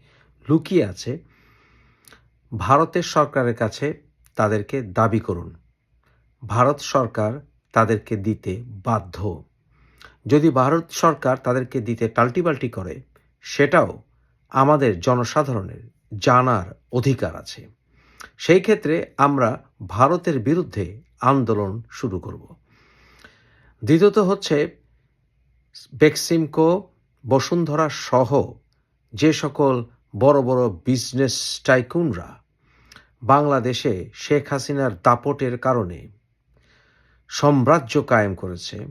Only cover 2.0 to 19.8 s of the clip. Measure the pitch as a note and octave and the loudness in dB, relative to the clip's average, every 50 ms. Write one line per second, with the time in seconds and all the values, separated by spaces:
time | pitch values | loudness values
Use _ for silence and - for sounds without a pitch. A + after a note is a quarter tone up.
2 | _ - - - _ _ _ _ _ _ - G#2 F2+ - C3 D3 E3 D#3+ - F3 | _ -20 -20 -20 _ _ _ _ _ _ -10 -6 0 2 4 4 2 2 0 -2
3 | E3+ - - D#3+ D3+ C#3+ - C#3 B2+ A#2+ A2+ - A#2 G#2+ - - C#3 D3 D#3+ - | -4 -2 0 0 0 0 0 0 0 0 0 -2 -4 -4 -4 -4 -6 -6 -6 -8
4 | _ _ _ _ _ _ _ - A2 G#2+ G#2+ G#2+ G2+ - - C#3 B2 G2+ F2+ - | _ _ _ _ _ _ _ -2 0 0 0 -2 -4 -6 -8 -8 -8 -4 -2 0
5 | A2 A2 G#2 A2 - - F#2+ E2+ E2+ E2 E2 - _ _ _ _ _ _ _ _ | 0 2 2 0 -2 -4 -6 -8 -8 -12 -16 -20 _ _ _ _ _ _ _ _
6 | _ _ _ _ _ _ _ _ - G#2 G#2 A#2 B2 C3+ D3 D3 - - - C#3 | _ _ _ _ _ _ _ _ -12 -4 0 2 2 2 2 0 -4 -2 -2 -2
7 | B2+ A2 - - G#2+ G#2+ A#2+ D3 - _ _ _ _ _ - A#2+ A2+ A2 A2+ G2+ | -2 -2 -2 -2 -2 -2 -4 -6 -12 _ _ _ _ _ 0 2 2 2 2 -2
8 | - - A2+ G#2 G2 A2 A2 A2 - C3+ A#2+ A2+ A#2+ B2 A2 G2+ F#2+ B2+ A2+ G#2+ | -2 -4 -6 -4 -2 -4 -4 -4 -6 -8 -10 -8 -10 -14 -16 -10 -4 -4 -2 -2
9 | F#2 F#2 F2 F2+ G2 G#2 E2+ D2+ - _ _ _ _ _ _ _ _ _ _ _ | -4 -8 -10 -8 -8 -8 -8 -10 -14 _ _ _ _ _ _ _ _ _ _ _
10 | - - _ _ - A2 C3 D3+ D3 E3 C3 C3 B2+ C3+ D#3 E3+ E3+ - - - | -20 -20 _ _ 0 2 4 4 4 4 4 4 2 2 2 0 -2 -4 -4 0
11 | - E3+ D3+ - - C3 B2+ B2+ - C3+ B2 C3 C3 B2+ - C3+ A2+ A2+ A#2 - | 0 0 0 0 0 -2 -2 0 0 -2 -2 -2 -2 -4 -6 -6 -4 -4 -4 -2
12 | A#2 A2 A2+ - A#2 B2 A#2+ F#3 E3+ E3+ D3+ B2+ - A#2+ - G#2+ F#2 E2 - C3+ | -4 -2 0 2 0 2 0 0 -2 -2 -2 -2 -4 -6 -6 -8 -10 -10 -12 -14
13 | - _ _ _ _ _ _ _ - - - - C#3+ C#3+ D#3+ E3+ B2+ F#2 - - | -16 _ _ _ _ _ _ _ -16 -6 0 2 2 4 4 4 2 2 -2 -8
14 | - _ _ _ _ _ _ _ _ _ - C3+ C3+ C#3+ D3+ D3 C3+ A#2+ G2+ E2+ | -18 _ _ _ _ _ _ _ _ _ 0 2 4 4 4 4 4 2 0 0
15 | F2 C3+ B2+ B2 A#2+ A2+ - D3+ D3+ C3+ B2+ G#2+ F#2+ F#2 - - - - _ _ | 0 0 2 2 0 -2 -2 -2 -2 -2 -4 -6 -6 -8 -12 -18 -20 -20 _ _
16 | _ _ - G2+ - - B2 B2 B2+ B2+ A#2+ G2+ F2 F2+ - - _ _ - B2+ | _ _ -14 -4 0 4 4 4 4 2 0 0 -2 -6 -12 -20 _ _ -4 -2
17 | A#2 C#3 C3 - - E2+ - - - - - - - - _ _ _ _ _ _ | 0 0 0 0 -2 -6 -6 -10 -14 -16 -18 -20 -20 -20 _ _ _ _ _ _
18 | _ _ _ - - - _ - - - E3 F#3 F3+ - G#3+ G3+ - D3 D#3+ E3+ | _ _ _ -20 -20 -20 _ -4 2 4 4 4 4 4 0 0 0 0 -2 -2
19 | - - _ - C3+ C#3+ C#3+ C#3 B2+ A2 - - - _ _ - | -4 -6 _ 2 2 2 4 2 2 0 0 -4 -10 _ _ -18